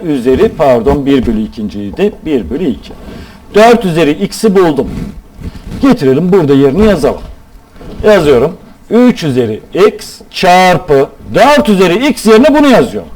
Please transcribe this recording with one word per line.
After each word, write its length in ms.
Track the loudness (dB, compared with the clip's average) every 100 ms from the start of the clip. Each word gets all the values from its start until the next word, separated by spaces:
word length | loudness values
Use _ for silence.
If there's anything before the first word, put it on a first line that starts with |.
üzeri, 460 | -4 -4 0 0 0
pardon, 560 | 0 0 2 0 -2 0
bir 200 | 0 0
bölü 160 | -4
ikinciydi. 720 | -6 -8 -10 -8 -12 -4 -4 -4 -6
Bir 240 | -4 -4
bölü 180 | -6 -6
iki. 260 | -6 -12 -20 -20 -20 -20 -20 -4 2
Dört 300 | 4 4 0
üzeri 260 | 0 0
x'i 440 | 0 -4 -2 0 2
buldum. 340 | 2 0 -4 -6 -12 -14 -20 -16 -16 -16 -16 -4
Getirelim 500 | 0 0 0 0 2
burada 220 | 0 2
yerini 320 | 2 2 2 0
yazalım. 360 | 2 -2 -4 -12 -20 -20 -20 _ -20 -20 -4
Yazıyorum. 540 | 2 2 4 2 0 -6 -20 -20 -4
Üç 340 | 2 2 2
üzeri 380 | -2 -2 -2 -6 -8
x 480 | 0 0 0 -18 -20 -18
çarpı 800 | -4 2 4 4 0 0 0 0 -6 -6 2
dört 340 | 4 4 2
üzeri 380 | 0 2 0 -2
x 180 | -2 2
yerine 300 | 4 4 4
bunu 120 | 4
yazıyorum. 420 | 2 2 -4 -12